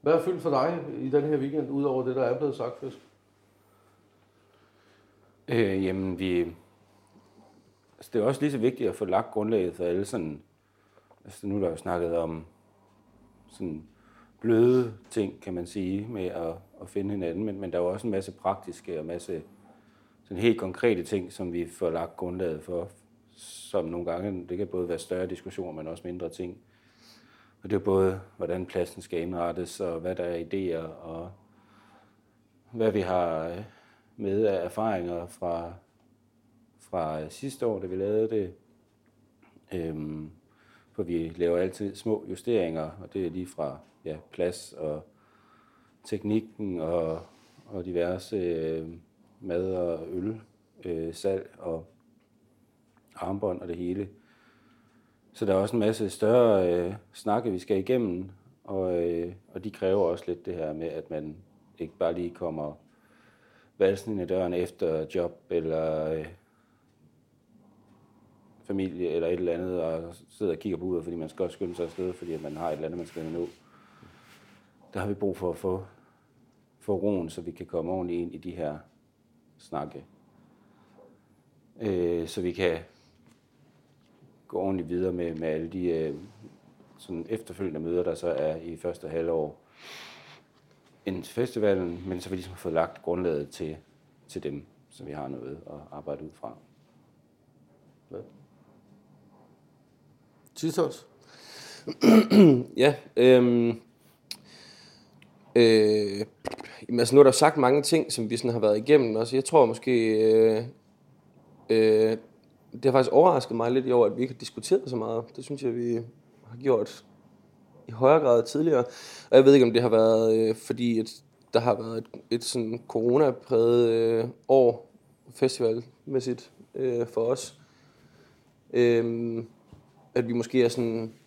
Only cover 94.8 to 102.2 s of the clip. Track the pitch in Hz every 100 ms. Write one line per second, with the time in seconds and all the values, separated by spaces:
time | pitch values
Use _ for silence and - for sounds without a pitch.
94.8 | _ - 80 73 67 65 64 73 - 73
95.8 | 76 71 76 71 76 - 58 - _ _
96.8 | _ _ _ _ _ _ _ _ _ _
97.8 | _ _ _ 95 - - - _ _ _
98.8 | _ _ _ _ _ _ _ _ _ _
99.8 | _ _ _ _ _ _ _ - 160 160
100.8 | 147 - - _ - - - - - -
101.8 | - - 240 220